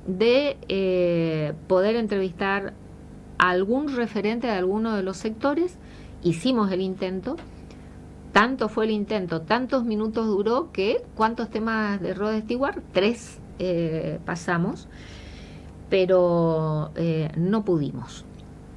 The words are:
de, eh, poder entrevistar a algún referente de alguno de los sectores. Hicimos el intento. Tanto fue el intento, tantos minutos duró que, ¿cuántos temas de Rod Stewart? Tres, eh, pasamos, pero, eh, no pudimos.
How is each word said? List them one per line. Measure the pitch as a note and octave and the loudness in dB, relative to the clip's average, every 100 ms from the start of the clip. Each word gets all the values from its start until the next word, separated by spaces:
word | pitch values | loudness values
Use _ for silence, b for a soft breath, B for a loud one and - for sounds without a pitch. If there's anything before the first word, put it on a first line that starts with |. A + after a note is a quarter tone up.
| - | -4
de, | F#3 A3+ B3+ C#4+ - - | 2 6 6 4 -2 -2
eh, | F#3+ F#3+ F#3 F3 E3+ E3 D#3+ D3+ D#3 - | 0 2 4 4 4 2 0 -2 -4 2
poder | F#3 G3 A#3 | 4 4 2
entrevistar | A3 G#3 F#3+ E3+ G3 G3 G3 - - - - - - - | 0 0 -2 -2 0 0 -2 -10 -18 -18 -18 -18 -8 2
a | F3+ | 4
algún | F3+ G3 B3+ D4 B3+ | 4 2 0 0 -2
referente | A3+ A3 G3+ A#3 A#3+ | -2 0 0 0 0
de | |
alguno | G3+ F3+ G#3 A3+ G#3 | 0 0 0 0 0
de | |
los | F#3 F#3+ | -2 -4
sectores. | A3 A3 C#4 D4 F4+ - B B B B | -6 -2 0 2 0 -2 B B B B
Hicimos | F3 E3 B3+ B3 G3 | 0 2 2 2 2
el | F#3 | 0
intento. | F#3+ F#3 F#3 F#3 G#3+ D#4 - B B B B B - - - | -2 -2 -4 -4 -6 -8 -10 B B B B B -18 -16 0
Tanto | G3+ A#3 C4 G#3+ | 4 4 2 -2
fue | G#3+ A3 | 0 0
el | |
intento, | G#3+ G3+ G#3+ F3+ E3 | 0 0 -2 0 -2
tantos | D#3+ A3+ B3+ C4+ | 2 0 2 0
minutos | A#3+ G#3+ A3 G#3+ A3 | 2 0 0 0 2
duró | G3 G3+ A#3+ E4+ | 2 2 2 0
que, | - F#3+ A4+ - - | -2 0 0 -2 0
¿cuántos | A3 A#3 A3 | 0 0 -4
temas | A3+ A3+ A3 G#3+ G3+ | -2 -2 0 0 -2
de | F3 | -2
Rod | F#3 G#3 A3 | -2 -2 -2
Stewart? | G#3+ A#3+ C#4 - - | -2 0 0 -2 -2
Tres, | F#3 G3 A#3 - - - - | 2 2 2 -6 -16 -14 -4
eh, | F3+ E3+ E3 D#3+ D#3 D3+ | 0 0 0 -2 -4 -6
pasamos, | - E3+ - F3 F#3 D4 - B B B B B B B B - - | -6 -6 0 2 2 -2 -10 B B B B B B B B -14 0
pero, | G3 F3+ F#3 F3 E3+ E3 D#3+ D#3 D3+ D3+ - | 4 6 6 6 6 4 2 2 0 -2 -2
eh, | E3 D#3+ D#3 - | 0 2 0 0
no | F3 A3 G#3 | 2 2 2
pudimos. | E3+ C#3 A2+ A#2+ - - - - - - | 2 2 -4 -10 -14 -16 -16 -18 -18 -18